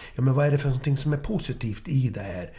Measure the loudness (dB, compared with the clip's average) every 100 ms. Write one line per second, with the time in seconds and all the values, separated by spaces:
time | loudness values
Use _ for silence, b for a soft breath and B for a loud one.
0 | B 0 2 4 4 4 2 0 0 0
1 | 0 -2 0 -2 -2 -4 -4 -4 0 2
2 | 2 0 -6 -8 -8